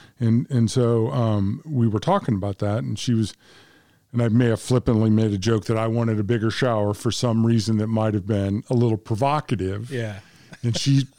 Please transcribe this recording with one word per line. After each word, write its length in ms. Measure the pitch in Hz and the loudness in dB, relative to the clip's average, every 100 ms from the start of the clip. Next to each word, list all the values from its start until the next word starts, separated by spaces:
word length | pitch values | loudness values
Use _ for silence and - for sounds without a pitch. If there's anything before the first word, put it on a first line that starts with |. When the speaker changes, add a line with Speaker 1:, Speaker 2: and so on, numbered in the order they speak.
| - - | -18 -4
Speaker 1:
And, 320 | 113 113 - | 0 2 2
and 200 | 127 113 | 0 2
so, 400 | 131 117 117 113 | 2 2 2 0
um, 500 | 139 113 104 98 113 | 0 0 0 0 -4
we 220 | 156 139 113 | -4 0 2
were 120 | 104 | 2
talking 340 | - 196 - | 0 0 0
about 240 | 101 101 98 | -2 -4 -4
that, 200 | 104 107 | -4 -4
and 200 | 135 110 | -4 -6
she 160 | - | -2
was, 200 | 113 107 - _ - - _ _ _ _ | 0 0 -6 _ -20 -20 _ _ _ _
and 80 | 120 | -2
I 60 | 117 | 2
may 180 | 113 123 | 2 2
have 140 | 110 | 0
flippantly 480 | - 127 - 110 110 | 0 0 2 2 4
made 220 | 107 110 | 2 2
a 60 | 101 | 0
joke 260 | 104 110 - | 0 0 0
that 100 | 110 | -2
I 80 | 113 | -2
wanted 320 | 113 117 107 | -2 0 0
a 20 | |
bigger 260 | 104 120 110 | 0 0 -2
shower 420 | - 131 110 104 | 0 0 0 0
for 180 | 101 120 | -2 -4
some 360 | - 123 113 113 | -2 0 2 2
reason 320 | 117 104 107 | 2 2 0
that 80 | 107 | 0
might 260 | 110 110 | 0 0
have 120 | 104 95 | 0 -2
been 360 | 104 98 101 - | -2 0 -2 -2
a 60 | |
little 240 | 123 120 110 | 0 2 0
provocative. 920 | - 104 139 151 - 107 95 101 120 | -4 -2 0 0 -2 -4 -4 -6 -8
Speaker 2:
Yeah. 280 | 131 113 98 - - - - | -8 -8 -10 -18 -20 -20 -6
Speaker 1:
And 140 | 120 110 | -4 -2
she 300 | - 139 131 | 2 2 2